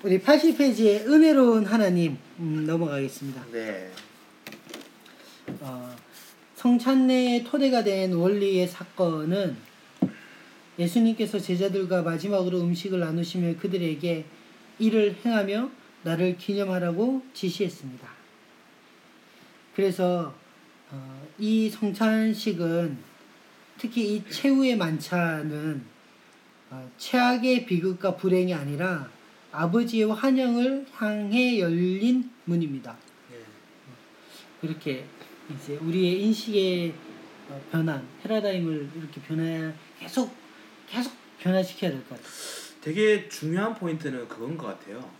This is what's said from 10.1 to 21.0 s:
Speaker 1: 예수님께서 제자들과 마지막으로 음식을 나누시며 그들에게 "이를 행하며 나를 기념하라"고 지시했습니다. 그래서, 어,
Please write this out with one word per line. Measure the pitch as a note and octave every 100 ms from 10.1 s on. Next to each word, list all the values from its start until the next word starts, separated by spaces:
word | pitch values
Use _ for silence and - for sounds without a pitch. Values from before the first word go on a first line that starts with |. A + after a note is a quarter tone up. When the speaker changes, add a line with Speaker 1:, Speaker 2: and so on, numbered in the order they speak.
| - - - - - - -
Speaker 1:
예수님께서 | F3 A#3+ A3+ A3 G#3 G3+
제자들과 | F3+ F3+ G3 G3 F#3 F#3
마지막으로 | E3 E3 F#3+ G3+ F3+ F3+
음식을 | E3+ F3 G3+ F#3
나누시며 | D#3+ E3 E3+ F3+ E3+ E3+
그들에게 | G#3 F3+ F3 D3+ F3 E3 D#3 - - - - -
"이를 | A3 A3 G#3 F3+
행하며 | A#3 A3 G3 G#3 C4 - - -
나를 | E3 E3 F#3 F3+
기념하라"고 | - G3+ F#3+ F#3 F3 E3+ A#3+ C4 -
지시했습니다. | - F#3 F3 F#3 - C3+ B2+ - - - - - - - - _ - - - - - - - -
그래서, | - G3 F3 F3+ F3+ D3+ - - - - _ -
어, | C#3